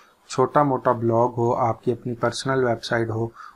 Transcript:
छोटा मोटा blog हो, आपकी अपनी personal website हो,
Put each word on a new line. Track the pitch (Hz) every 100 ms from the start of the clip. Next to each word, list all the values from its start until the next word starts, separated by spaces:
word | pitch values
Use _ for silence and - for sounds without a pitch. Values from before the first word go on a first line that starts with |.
| - _ -
छोटा | - 127 151
मोटा | 147 123 127
blog | 120 113 113 123
हो, | 117 117
आपकी | 120 120 113 -
अपनी | 117 127
personal | 117 120 - 135 135 123
website | 113 - 117 113
हो, | 113 113 - -